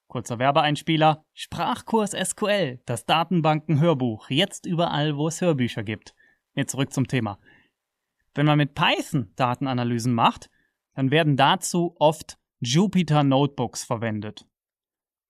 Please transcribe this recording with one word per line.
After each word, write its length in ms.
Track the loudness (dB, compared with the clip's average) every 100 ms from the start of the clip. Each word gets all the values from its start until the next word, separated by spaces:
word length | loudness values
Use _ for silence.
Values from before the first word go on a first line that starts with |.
| _
Kurzer 300 | -10 -8 -2
Werbeeinspieler, 880 | 2 2 2 0 -2 2 2 2 _
Sprachkurs 800 | -18 -12 -6 -4 -6 -2 -2 -2
S 240 | -4 -6 -4
Q 100 | -2
L, 340 | 0 -2 -6 -8
das 200 | -6 0
Datenbankenhörbuch, 1200 | 0 2 2 2 0 0 2 2 2 0 -4 -4
jetzt 360 | 0 0 -4 -6
überall, 520 | -2 -2 0 -2 -2
wo 100 | -4
es 140 | -2
Hörbücher 420 | 0 0 -2 -4
gibt. 320 | -8 -10 -12 -20 _ _ _
Jetzt 180 | -6 -4
zurück 220 | -4 -4
zum 140 | -2 -2
Thema. 320 | -2 -4 -8 _ _ _ _ _ _ _ _ _
Wenn 120 | 0 4
man 120 | 4
mit 160 | 2
Python 600 | 0 0 0 -2 -4 -4 -2
Datenanalysen 760 | -2 0 -2 -2 -2 -2 0
macht, 360 | 2 2 0 -8 _ _ _ _
dann 180 | -4 0
werden 240 | 2 2 4
dazu 600 | 4 2 -2 -2 -2 2
oft 400 | 2 2 -6 -20 _ _
Jupyter 640 | -2 2 2 2 2 2
Notebooks 600 | 4 4 2 -2 -6 -6
verwendet. 640 | -8 -6 -4 -6 -8 -12 -20 _ _ _ _ _ _ _